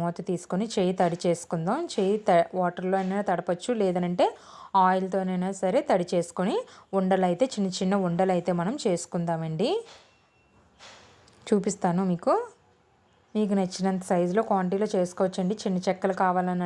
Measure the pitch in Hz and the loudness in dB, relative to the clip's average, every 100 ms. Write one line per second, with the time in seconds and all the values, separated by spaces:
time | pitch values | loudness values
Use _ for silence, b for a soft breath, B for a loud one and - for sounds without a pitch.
0 | 170 175 175 175 - 180 220 220 185 190 | -2 -4 -4 -6 -2 -4 -2 0 0 2
1 | 175 175 180 170 - 175 165 262 339 - | 0 2 0 -2 -2 -4 -2 -2 -4 -2
2 | 190 214 214 175 170 185 175 175 185 190 | 0 0 4 4 4 0 -2 -2 -2 0
3 | 185 196 202 175 175 175 - 233 196 180 | 0 -2 0 -2 -2 -4 -2 0 2 2
4 | 175 180 370 - B B B 190 185 190 | 0 2 0 0 B B B 4 4 4
5 | 185 196 190 185 185 196 190 240 311 202 | 0 -2 -2 -2 -2 -2 0 0 2 0
6 | 175 180 170 - 185 381 508 B B 196 | 2 -2 -2 -2 -2 -2 -4 B B 0
7 | 185 190 185 175 262 - 190 180 185 202 | 2 2 2 2 0 0 -2 0 0 2
8 | 180 170 190 180 180 175 170 294 220 175 | 0 2 2 2 0 0 0 -2 -2 -2
9 | - 180 170 165 160 156 233 427 - B | -2 -4 -2 -2 -4 -2 0 -2 -4 B
10 | B B B _ _ _ _ _ B B | B B B _ _ _ _ _ B B
11 | B B B _ - 208 202 190 185 175 | B B B _ 0 0 0 -2 0 2
12 | 190 170 - 381 480 - _ _ _ _ | 0 0 2 0 -2 -12 _ _ _ _
13 | _ _ _ 214 208 202 185 185 190 190 | _ _ _ -2 0 2 0 0 -2 -2
14 | 185 180 175 190 220 196 180 196 208 202 | 0 0 2 0 0 0 0 0 0 0
15 | 180 - 190 190 180 208 214 185 185 190 | 0 0 -2 0 -2 -2 -2 -2 -2 0
16 | 190 185 185 180 180 180 | 0 2 2 2 0 -2